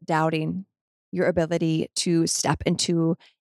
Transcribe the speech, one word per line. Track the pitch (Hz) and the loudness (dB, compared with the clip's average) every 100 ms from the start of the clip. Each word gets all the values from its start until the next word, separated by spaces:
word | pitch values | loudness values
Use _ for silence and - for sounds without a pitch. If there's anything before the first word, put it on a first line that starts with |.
doubting | - 160 160 160 156 175 196 _ _ _ _ | -2 0 2 0 -2 -6 -10 _ _ _ _
your | 175 175 | -2 0
ability | 175 160 170 165 160 - - | 2 0 0 0 0 -2 -4
to | - 170 165 | 0 2 2
step | - - 156 | 0 -2 -2
into | - 175 - 170 165 165 - _ | -2 -2 0 0 0 -2 -6 _